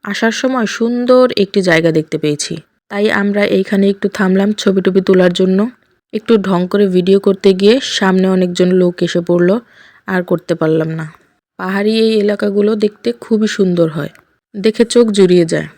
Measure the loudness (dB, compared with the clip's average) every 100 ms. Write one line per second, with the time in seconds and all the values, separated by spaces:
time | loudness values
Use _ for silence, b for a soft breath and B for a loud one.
0 | -10 -4 -4 -2 -4 -2 -4 -4 -4 -4
1 | 2 4 4 0 -2 0 2 2 2 0
2 | -2 -4 -4 -4 -8 -10 _ _ _ -4
3 | -2 0 -2 -2 0 0 0 0 0 0
4 | -6 -2 0 2 0 0 0 0 0 0
5 | 2 2 2 2 0 0 -2 _ _ _
6 | _ -12 0 0 2 -2 -2 0 0 0
7 | 2 2 2 2 2 4 4 2 0 -2
8 | 0 2 2 0 -2 0 0 2 0 -2
9 | -4 -4 -2 0 2 0 b b b b
10 | -6 -6 -2 -4 -4 -4 0 0 -2 -6
11 | -12 -16 _ _ _ -12 -6 -2 -2 0
12 | 0 2 0 -2 -2 0 0 0 -2 _
13 | -8 -8 -4 -2 -2 0 0 2 0 -2
14 | -10 -12 _ _ _ -4 -4 0 0 2
15 | 2 4 4 4 2 -2 -6